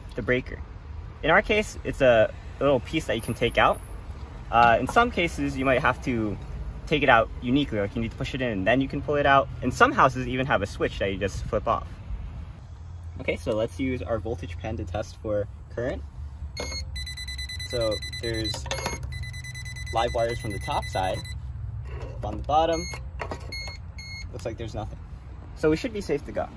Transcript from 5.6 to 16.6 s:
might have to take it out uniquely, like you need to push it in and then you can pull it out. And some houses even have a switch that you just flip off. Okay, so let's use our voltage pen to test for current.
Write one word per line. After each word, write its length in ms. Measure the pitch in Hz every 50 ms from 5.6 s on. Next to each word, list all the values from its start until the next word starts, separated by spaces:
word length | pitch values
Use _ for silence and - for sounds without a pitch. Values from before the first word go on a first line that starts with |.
| 131
might 160 | 135 131 123
have 220 | 127 123 123 - -
to 300 | 135 123 117 110 107 95 - - - - - - - - - -
take 160 | - 160 147 135
it 60 | 131
out 220 | 123 113 110 - - -
uniquely, 400 | 123 123 123 143 143 - - 104
like 160 | 101 101 -
you 60 | 117 117
need 80 | 113
to 60 | - -
push 160 | 143 - -
it 80 | 135 131
in 80 | 123
and 160 | 110 95 92
then 120 | 107 120 131
you 80 | 135
can 140 | 131 - 143
pull 140 | 131 151 147
it 100 | 143 143
out. 240 | 143 139 135 131 - - - -
And 100 | - -
some 180 | - 233 262
houses 380 | 302 220 160 135 123 123 127 120
even 160 | 127 131 131
have 160 | 135 123 104
a 60 | 95
switch 320 | 101 - - 160 - - -
that 120 | 107 98
you 60 | 98
just 260 | 95 101 98 - - -
flip 220 | - - 107 -
off. 200 | 117 107 - - - - - - - - - - - - - - - - - - - - - - - - - - - - - -
Okay, 140 | - 269
so 160 | - - - 113
let's 280 | - 113 120 - -
use 220 | 135 131 127 123 -
our 160 | - 117 110
voltage 400 | - 113 120 - - - - -
pen 180 | - 110 113
to 80 | 113 107
test 320 | - - 104 113 - - - -
for 260 | 110 104 104 101 104 - - - - -
current. 280 | - 120 131 170 190 - - - - - - - - - - - -